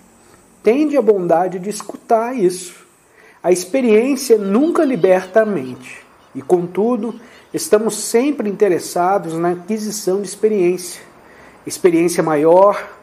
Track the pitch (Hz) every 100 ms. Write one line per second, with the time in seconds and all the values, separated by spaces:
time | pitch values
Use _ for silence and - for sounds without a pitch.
0 | _ _ _ _ _ _ 208 269 302 277
1 | 220 196 175 165 185 185 196 202 - -
2 | - 226 233 262 180 180 - - - _
3 | _ _ - _ 170 180 - 269 247 214
4 | 254 277 - 220 196 208 320 330 294 240
5 | 185 185 185 220 220 180 127 127 - -
6 | - _ _ 131 - 175 175 185 226 247
7 | 247 208 - - - 156 - 214 220 214
8 | - 226 277 285 208 190 202 156 - 180
9 | 180 202 165 160 175 180 175 220 214 -
10 | - 196 190 - 220 214 175 180 - -
11 | - - - - - - - - 185 165
12 | 170 175 165 151 160 180 196 196 - -